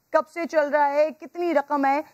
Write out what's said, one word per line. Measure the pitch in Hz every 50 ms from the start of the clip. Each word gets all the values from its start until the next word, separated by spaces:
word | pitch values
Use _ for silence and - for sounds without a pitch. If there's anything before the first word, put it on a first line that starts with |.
| _ _ -
कब | 311 311
से | - - 339 330
चल | - 330 311 294 294
रहा | 269 294 285
है, | 277 285 294 302 311
कितनी | 247 - 339 277 - 349 349 339 320
रकम | 277 269 - 294 285 277
है? | 269 269 302 311 -